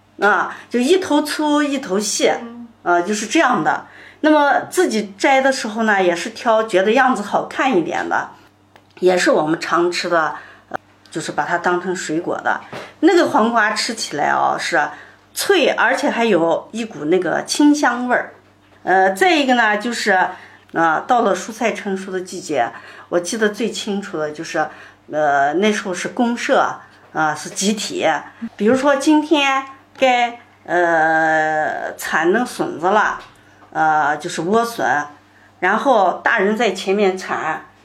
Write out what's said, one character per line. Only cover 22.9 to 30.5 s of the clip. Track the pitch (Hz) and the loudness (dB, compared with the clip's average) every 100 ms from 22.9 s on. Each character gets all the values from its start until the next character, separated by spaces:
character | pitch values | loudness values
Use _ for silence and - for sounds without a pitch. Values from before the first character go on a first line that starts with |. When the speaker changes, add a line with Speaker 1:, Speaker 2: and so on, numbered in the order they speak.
| - - | -20 -4
Speaker 1:
我 | 175 | -4
记 | 175 226 | -2 0
得 | 208 | 0
最 | 208 220 | 0 -4
清 | - - 202 | -4 -6 -6
楚 | 196 160 | -6 -6
的 | 151 | -6
就 | 151 | -6
是， | 160 160 156 - - - - | -6 -4 -4 -6 -20 -20 -8
呃， | 147 151 143 143 | 0 2 2 2
那 | 160 214 | 2 0
时 | 208 202 | 0 -4
候 | |
是 | 180 - | -6 -6
公 | - 233 233 | -2 -2 -2
社， | - 220 123 - - - - | 0 2 0 -4 -16 -20 -10
啊， | 151 156 | -2 -2
是 | 151 180 | -2 -8
集 | - - | -4 -2
体。 | 214 - 90 139 147 - - 233 - | -2 -4 -2 0 0 -4 -14 -12 -2
比 | 208 | 2
如 | 262 | 4
说 | 285 269 | 2 2
今 | 311 302 | 4 2
天 | 302 302 277 269 277 - _ - | 4 2 2 0 -4 -14 _ 0
该， | 262 247 240 233 - | 2 2 0 -4 -18